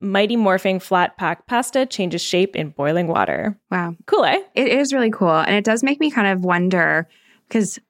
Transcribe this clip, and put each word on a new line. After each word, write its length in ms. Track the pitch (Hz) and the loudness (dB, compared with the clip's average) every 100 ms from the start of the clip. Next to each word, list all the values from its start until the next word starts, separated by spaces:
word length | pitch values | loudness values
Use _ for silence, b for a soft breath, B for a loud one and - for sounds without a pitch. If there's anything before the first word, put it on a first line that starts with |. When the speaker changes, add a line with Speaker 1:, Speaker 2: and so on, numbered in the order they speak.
Speaker 1:
Mighty 360 | 196 196 208 233 | -4 0 2 2
Morphing 460 | 208 190 196 185 | 2 2 0 -2
Flat 340 | - 180 175 - | 0 0 0 -2
Pack 300 | 170 - - | -6 -6 -4
Pasta 400 | 240 254 269 262 | -4 -2 -2 -2
Changes 360 | - 180 165 | -2 -4 -4
Shape 340 | - 180 196 - | -2 0 0 -2
in 140 | 156 | -8
Boiling 360 | 151 139 165 170 | -4 -2 0 0
Water. 500 | 165 95 69 - 202 _ | 0 0 -2 -4 -6 _
Speaker 2:
Wow. 240 | 180 170 170 - | -6 -4 -8 -2
Speaker 1:
Cool, 180 | 415 | 2
eh? 160 | - 381 381 | 2 0 -2
Speaker 2:
It 140 | - 262 | -2 0
is 240 | 262 277 | 2 0
really 180 | 269 226 | 0 0
cool. 200 | 220 180 156 | 0 2 2
And 180 | 156 | 2
it 100 | 202 | 0
does 180 | 214 226 | 2 0
make 160 | 269 285 | 0 0
me 100 | 311 | -2
kind 160 | 247 202 | 0 0
of 180 | 190 | 0
wonder, 640 | 180 175 180 185 160 156 165 b b b _ | 0 0 2 2 2 0 -4 b b b _
'cause 300 | 226 196 - | -2 -2 -6